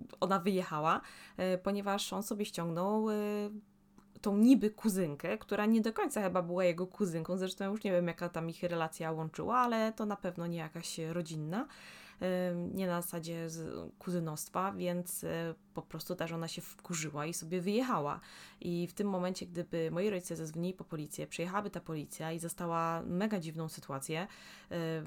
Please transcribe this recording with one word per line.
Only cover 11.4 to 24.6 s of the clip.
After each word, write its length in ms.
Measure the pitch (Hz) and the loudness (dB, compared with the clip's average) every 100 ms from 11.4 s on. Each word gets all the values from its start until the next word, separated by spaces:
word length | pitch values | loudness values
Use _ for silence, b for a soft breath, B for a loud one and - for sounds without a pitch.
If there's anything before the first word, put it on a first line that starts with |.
| 151 185 294 B B B B B | -2 -2 -4 B B B B B
e, 340 | 180 180 180 175 | 0 2 2 0
nie 320 | 175 190 190 | -2 -2 0
na 140 | 175 | 0
zasadzie 480 | 175 175 165 165 165 | -2 -6 -6 -6 -6
z-, 420 | 165 160 - - - | -6 -6 -6 -10 -10
kuzynostwa, 720 | - 175 165 151 - 180 185 | -2 0 0 -4 -4 -2 -2
więc, 520 | 196 180 175 175 - | 0 0 0 -2 -4
e, 300 | 170 165 165 160 - - | -2 -2 -2 -6 -10 -12
po 60 | - | -10
prostu 280 | 165 - 180 | -8 -6 -4
ta 120 | 165 | -2
żona 200 | 165 165 | -4 -4
się 140 | - | -6
wkurzyła 640 | - - - 170 156 147 151 | -12 -14 -6 -4 -4 -4 -4
i 80 | |
sobie 280 | 170 160 180 | -4 -2 -2
wyjechała. 580 | 175 208 254 202 143 - B B B B | 2 2 2 0 0 -4 B B B B
I 260 | - 175 175 | -4 -2 -2
w 60 | |
tym 160 | - 208 | -2 0
momencie, 360 | 190 180 185 180 | 2 0 -2 -6
gdyby 460 | 175 170 170 160 | -6 -2 0 0
moi 180 | 165 208 | 2 0
rodzice 260 | 190 180 165 | 0 -2 -6
zadzwonili 380 | 160 160 175 | -4 -2 -2
po 100 | 185 | -4
policję, 440 | - 160 151 - 151 | -6 -6 -6 -6 -6
przyjechałaby 420 | - 175 196 202 | -4 -2 0 -2
ta 100 | 175 | -6
policja 520 | 170 160 147 - 160 | -6 -6 -6 -6 -4
i 80 | 165 | -4
zastała 600 | 170 - 175 165 165 165 | -4 -4 0 2 2 0
mega 380 | - 180 214 208 | 0 2 2 2
dziwną 300 | 160 160 160 | -2 -4 -6
sytuację, 580 | - - 135 139 160 196 B B B | -6 -6 -6 -2 -4 -4 B B B